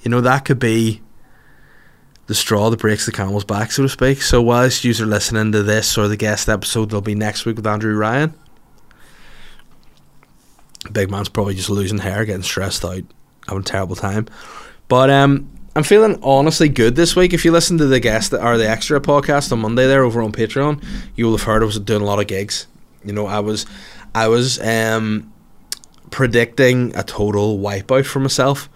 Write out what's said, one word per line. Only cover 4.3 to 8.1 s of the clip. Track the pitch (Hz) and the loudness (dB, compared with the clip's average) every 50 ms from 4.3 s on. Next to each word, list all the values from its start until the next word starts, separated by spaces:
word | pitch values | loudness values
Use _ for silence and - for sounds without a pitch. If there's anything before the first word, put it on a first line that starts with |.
| - 123 | 2 4
whilst | 120 117 120 120 123 127 113 - - | 4 4 4 4 4 2 2 0 0
yous | 123 113 107 | 0 0 0
are | 110 | 0
listening | 107 107 101 - - 113 110 107 110 107 | 0 0 0 0 0 -2 0 0 2 2
to | 107 101 | 2 2
this | 104 104 107 104 - - 117 | 2 0 0 0 -2 0 0
or | 104 104 | 0 0
the | 107 | 0
guest | 104 110 107 104 - - - | -2 -2 -2 -2 -2 -2 -2
episode, | 110 98 95 - - 113 110 107 | -2 -2 -2 -4 -2 -2 -2 -2
they'll | 107 104 98 | -4 -4 -4
be | 110 104 | -2 -4
next | 104 107 107 104 - - | -2 -4 -4 -4 -6 -4
week | 117 113 | -4 -4
with | 110 107 | -4 -2
Andrew | 110 104 107 110 110 107 | -2 -2 -2 -2 -2 -2
Ryan. | 107 107 110 | 0 0 0